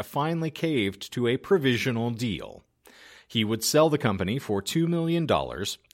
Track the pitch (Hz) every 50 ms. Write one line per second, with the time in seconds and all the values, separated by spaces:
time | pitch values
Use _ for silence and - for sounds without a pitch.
0 | 107 - - 143 147 160 170 165 160 156 151 - - 165 151 123 101 98 98 -
1 | - - - 123 120 117 123 131 - - 202 180 135 135 120 110 - 135 117 113
2 | 117 120 120 107 123 117 92 67 - - - - - _ _ _ _ - - -
3 | - - - - - _ - 117 107 104 113 110 - - - 151 156 165 147 147
4 | - 117 98 90 95 90 113 139 - - 104 98 - - - 160 165 165 170 170
5 | 165 165 165 170 165 127 104 76 67 62 60 73 101 - - - _ _